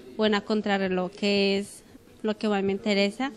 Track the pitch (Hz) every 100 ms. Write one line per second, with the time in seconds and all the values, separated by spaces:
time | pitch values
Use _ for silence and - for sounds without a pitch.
0 | - - 214 202 208 214 208 196 190 185
1 | 180 - 202 202 196 196 202 - - -
2 | - - 214 208 214 196 196 196 214 196
3 | 202 202 269